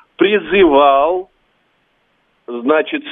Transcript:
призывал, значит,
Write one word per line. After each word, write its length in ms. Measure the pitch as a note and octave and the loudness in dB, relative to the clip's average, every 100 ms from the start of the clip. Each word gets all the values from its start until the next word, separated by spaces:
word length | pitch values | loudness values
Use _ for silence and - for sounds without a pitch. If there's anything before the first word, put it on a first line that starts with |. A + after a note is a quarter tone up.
| _ - | _ -4
призывал, 1120 | F#3 G#3 D#3+ G3 F3 C#3 C#3+ C#3 D3+ F#3 F#3+ _ _ _ _ _ _ _ _ _ _ _ - | -2 0 -2 2 4 4 4 2 0 -4 -8 _ _ _ _ _ _ _ _ _ _ _ -14
значит, 560 | A#2+ A#2+ D#3 - D3+ - | -8 -2 -2 -2 -8 -10